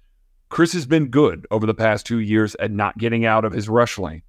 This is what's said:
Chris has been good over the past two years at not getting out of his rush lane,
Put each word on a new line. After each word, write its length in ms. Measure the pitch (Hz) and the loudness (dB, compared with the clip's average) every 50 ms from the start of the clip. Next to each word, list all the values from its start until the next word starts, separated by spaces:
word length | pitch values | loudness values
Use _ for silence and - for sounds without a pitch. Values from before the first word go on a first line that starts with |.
| _ _ _ _ _ _ _ _ _ - | _ _ _ _ _ _ _ _ _ -8
Chris 240 | - - 170 165 | 0 2 2 2
has 140 | - 175 139 | 2 -4 -2
been 200 | 127 156 160 147 | 0 0 0 0
good 400 | 127 117 143 151 104 82 73 - - | 2 2 4 4 4 2 -2 -8 -4
over 160 | 107 110 107 | -4 -2 0
the 80 | 107 107 | -2 -2
past 320 | - 110 110 104 104 - | 0 0 0 0 0 -4
two 120 | - 117 113 | -4 -4 -2
years 360 | 110 104 107 110 107 104 - | 0 2 2 2 2 2 -2
at 140 | - 104 107 | -6 -6 -4
not 280 | 104 104 104 95 - - | -2 -2 -2 -2 -2 -4
getting 260 | 113 117 117 117 113 | -2 -2 0 0 2
out 200 | 113 110 110 110 | 2 2 2 0
of 80 | 107 | 0
his 160 | - 117 104 110 | -4 -4 -4 0
rush 300 | 110 120 120 117 - - | 2 2 2 2 0 -8
lane, 240 | 92 76 78 85 - | -8 -8 -8 -12 -18